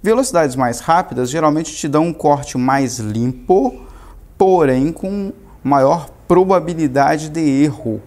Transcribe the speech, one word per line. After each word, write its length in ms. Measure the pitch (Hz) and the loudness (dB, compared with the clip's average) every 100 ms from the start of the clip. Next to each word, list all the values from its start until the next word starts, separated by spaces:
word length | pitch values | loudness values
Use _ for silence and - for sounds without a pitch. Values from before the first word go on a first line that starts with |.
Velocidades 520 | 190 226 269 175 151 127 | 2 0 2 0 0 0
mais 240 | 123 120 | -2 -4
rápidas 500 | - 165 185 123 127 | 0 0 0 -4 -4
geralmente 440 | 151 156 147 160 - | 0 0 0 -4 -8
te 120 | 160 | -2
dão 160 | 147 | 0
um 100 | 165 | 0
corte 460 | 156 156 143 135 127 | 0 0 0 -2 -4
mais 400 | 127 135 135 117 | 0 0 0 -4
limpo, 760 | 107 110 120 127 - 185 262 - - - - - - - | -4 -2 -2 -4 0 2 2 -6 -20 -20 -20 -20 -20 0
porém 540 | 190 185 147 127 143 | 2 4 2 2 0
com 420 | 165 190 202 196 - - - | -4 -8 -6 -8 -12 -20 -10
maior 440 | - 139 135 170 147 - - | 0 2 4 2 -4 -20 2
probabilidade 1000 | 180 185 190 165 165 151 127 143 156 156 | 2 4 2 0 -2 -2 2 2 0 -4
de 360 | 151 156 135 | -2 0 2
erro 400 | 147 117 117 107 | 2 0 -6 -8